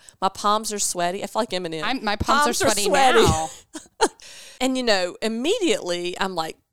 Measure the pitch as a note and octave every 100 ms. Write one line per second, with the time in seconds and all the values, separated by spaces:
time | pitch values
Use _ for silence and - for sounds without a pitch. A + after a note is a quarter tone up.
0 | - - F#3+ - G#3 G#3+ G#3+ G#3 - F3+
1 | F3 F#3+ G#3 A3 A#3 F#3 F3+ D#3+ G3+ C4
2 | G#3 G#3 - C4+ D4 A#3+ C4+ G#3 G3+ -
3 | C4 B3 - D#3+ D#3+ - _ D#4 - -
4 | - - - - - - B3+ C4 A#3+ G3+
5 | F3+ - A3 A3+ C4 A#4+ F4 G3+ F3 F3
6 | F3 F3+ F#3+ F3+ D#3+ - _